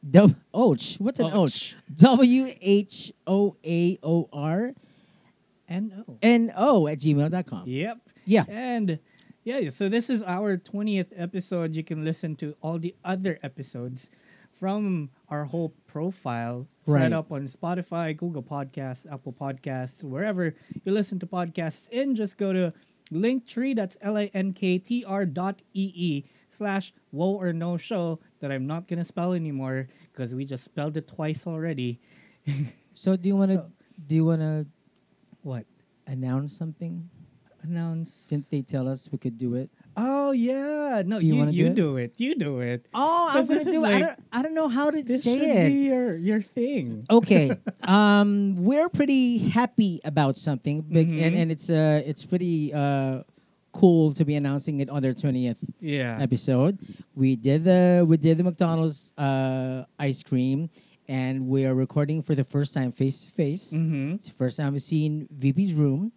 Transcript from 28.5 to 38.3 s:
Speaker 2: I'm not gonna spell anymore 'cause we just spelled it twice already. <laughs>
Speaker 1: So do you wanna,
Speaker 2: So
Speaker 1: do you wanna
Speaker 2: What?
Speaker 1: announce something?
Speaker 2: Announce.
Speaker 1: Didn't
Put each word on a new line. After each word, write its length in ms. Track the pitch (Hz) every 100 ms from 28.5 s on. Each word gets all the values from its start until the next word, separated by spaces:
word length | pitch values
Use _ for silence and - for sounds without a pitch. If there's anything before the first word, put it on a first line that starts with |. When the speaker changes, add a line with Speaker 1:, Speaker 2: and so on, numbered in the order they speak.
Speaker 2:
I'm 160 | 135 131
not 220 | 165 185
gonna 160 | 170
spell 280 | 170 - 175
anymore 540 | 180 160 139 131 131 131 _ _
'cause 200 | - 123
we 100 | 127
just 200 | 139 127
spelled 320 | - - 147 156
it 100 | 156
twice 380 | - 156 156 -
already. 540 | 160 165 139 123 120 _ _ _ _ -
<laughs> 480 | 139 131 - _
Speaker 1:
So 220 | - - 190
do 120 | 180
you 80 | 196
wanna, 180 | 196
Speaker 2:
So 160 | 190 135 _ _ - 143
Speaker 1:
do 80 |
you 100 | 160 160
wanna 400 | 160 156 156 147 _ _ _ _ _ _ -
Speaker 2:
What? 220 | 143 123 107 _ _ _ -
Speaker 1:
announce 500 | 131 127 131 143 -
something? 520 | 160 151 170 170 165 - - _ _ _
Speaker 2:
Announce. 640 | 160 170 165 165 165 -
Speaker 1:
Didn't 220 | -